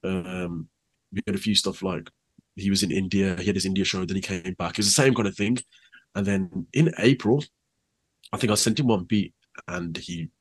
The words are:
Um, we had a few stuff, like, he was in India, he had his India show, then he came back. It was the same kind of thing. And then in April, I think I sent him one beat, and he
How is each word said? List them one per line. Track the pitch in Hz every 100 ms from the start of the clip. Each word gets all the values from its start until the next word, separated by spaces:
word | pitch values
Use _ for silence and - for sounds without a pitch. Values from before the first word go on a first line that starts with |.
Um, | 92 95 90 92 90 85 78 _ _ _ _
we | 95 -
had | 95
a |
few | - 98
stuff, | 98 -
like, | 95 85 82 _ _ _ _ -
he | 95
was | 98
in | 98
India, | 95 95 98 98 90
he | 90
had | 95
his | 95
India | 95
show, | 92 95 90
then | 92
he |
came | - 95 90
back. | 92 85
It | -
was | 101
the | -
same | 135
kind | 117 104
of | -
thing. | 101 127 - _ _ - _ 101
And | 98
then | 98 90 92 85
in | - 165 -
April, | 117 135 104 139 143 _ _ _ _ _ _ _ -
I | 104
think | 107
I | 107
sent | - 110
him | 131
one | 107 90
beat, | 107 90 _ _ - -
and | 87 87 80
he | - 87 80 _